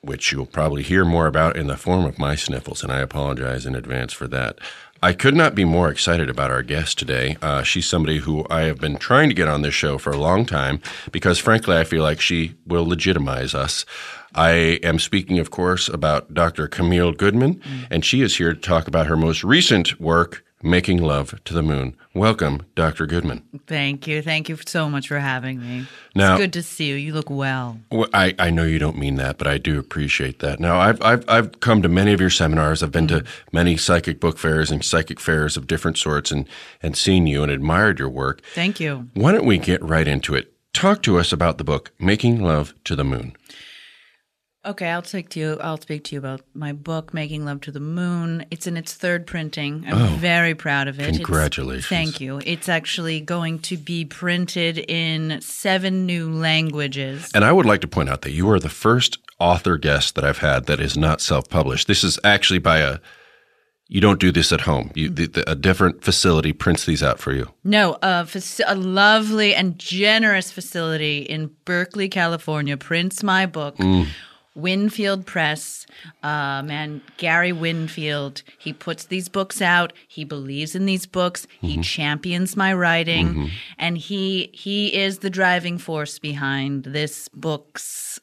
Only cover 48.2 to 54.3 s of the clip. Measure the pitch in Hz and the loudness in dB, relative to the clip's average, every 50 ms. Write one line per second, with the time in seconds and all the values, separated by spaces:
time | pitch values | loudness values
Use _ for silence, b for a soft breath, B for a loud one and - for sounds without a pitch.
48.2 | 170 165 165 165 - _ 170 165 - 180 170 165 165 - - - - 180 175 175 | -2 -4 -4 -6 -8 _ -12 -10 -8 -6 -6 -6 -8 -10 -12 -6 -4 -2 -2 -2
49.2 | 170 - - 175 156 156 151 - 147 143 147 156 - - - 104 120 104 80 - | -4 -6 -8 -6 -6 -6 -8 -6 -6 -6 -6 -8 -6 -2 0 2 2 2 2 0
50.2 | 165 175 170 170 170 170 160 156 - 156 143 139 139 139 135 139 143 147 82 - | 0 2 2 4 4 2 0 -2 -2 -2 0 0 0 -2 -4 -6 -4 -2 -2 -2
51.2 | 170 - 87 78 78 73 - - 65 64 64 65 - - 190 170 165 156 156 - | -2 0 0 0 0 0 0 -4 -6 -6 -6 -8 -6 -4 -2 -2 -2 -2 -4 -6
52.2 | 135 131 135 139 - - 170 165 - - 175 165 160 - - - 170 165 160 156 | -8 -8 -8 -8 -6 -6 -6 -6 -2 0 0 0 0 -2 -6 -4 -4 -4 -4 -4
53.2 | 151 151 175 175 165 165 165 160 160 - 190 170 147 147 170 170 165 143 - - | -4 -4 -4 -4 -2 -4 -4 -6 -6 -8 -8 -8 -6 -6 -6 -6 -6 -8 -10 -6
54.2 | - 180 | -4 -2